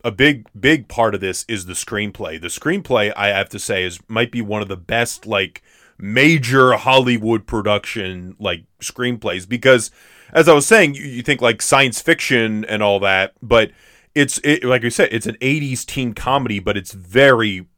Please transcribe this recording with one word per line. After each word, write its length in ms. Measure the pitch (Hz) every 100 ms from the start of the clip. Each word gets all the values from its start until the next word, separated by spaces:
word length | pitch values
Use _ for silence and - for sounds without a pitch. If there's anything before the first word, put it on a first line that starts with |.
a 60 | 120
big, 360 | 98 143 139 - 101
big 300 | 117 160 104
part 260 | - 113
of 60 | 101
this 240 | 95 90 -
is 180 | 107 90
the 80 |
screenplay. 680 | 90 - 104 104 - 82 80
The 80 | 85
screenplay, 640 | - 151 196 - 123 104
I 140 | 101 101
have 200 | 98 98
to 80 | 101
say, 260 | - 98
is, 160 | 92 87 _
might 240 | 110 120
be 80 | 120
one 220 | 104 104
of 60 | 101
the 80 | 95
best, 500 | 85 113 117 - 104
like, 360 | 104 92 - _ _ _ _
major 760 | 98 117 147 160 120 135 127
Hollywood 720 | 113 131 131 123 117 110 113 -
production, 920 | 113 104 104 - 110 92 90 90 92
like, 260 | 101 87 _ _
screenplays, 680 | - - 123 120 110 90 90
because, 440 | 120 131 127 - _ _ _ _
as 160 | 160 160
I 60 |
was 120 | 147 -
saying, 280 | 226 165
you, 100 | 139
you 180 | 143 123
think, 200 | 123 135
like, 180 | 123 110
science 400 | - 139 135 -
fiction 640 | - 160 - 123 113 107
and 180 | 110 107
all 180 | 104 101
that, 340 | 98 95 98 _
but 280 | 113 117 107 _ _ _ _
it's, 240 | 147 139 -
it, 200 | 147 151
like 180 | 123 127
we 80 | 120
said, 200 | - 190
it's 140 | 113 -
an 100 | -
eighties 420 | 131 156 143 127
teen 300 | - 139 123
comedy, 440 | 107 127 139 120 101
but 180 | 92 101
it's 160 | 92
very 720 | 98 90 110 139 120 110 95 90